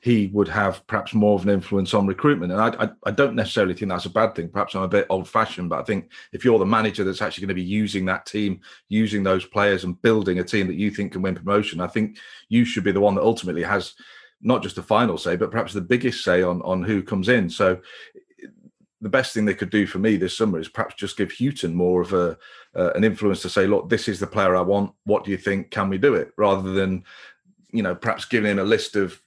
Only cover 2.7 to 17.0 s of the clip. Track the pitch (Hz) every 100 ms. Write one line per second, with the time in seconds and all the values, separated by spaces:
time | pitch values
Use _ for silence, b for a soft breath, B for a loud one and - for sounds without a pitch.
2.7 | - 113 - - 107 139 117 107 - 95
3.7 | 87 101 90 90 107 110 - 85 98 -
4.7 | 95 92 101 - 95 90 113 110 - 87
5.7 | 78 - 98 - B B - 123 113 95
6.7 | 110 110 101 95 92 107 - 95 92 90
7.7 | 107 107 101 92 95 - 107 104 92 B
8.7 | B _ 107 110 104 95 95 - 104 101
9.7 | 95 92 87 120 110 95 90 87 107 92
10.7 | 85 104 101 98 92 95 87 87 101 104
11.7 | 82 90 113 107 B B B B 117 120
12.7 | 117 95 98 101 98 101 113 90 82 82
13.7 | 101 87 B B B B B - 127 107
14.7 | - - 107 120 80 87 87 107 113 -
15.7 | 101 87 123 123 - - 90 90 90 -
16.7 | 92 90 104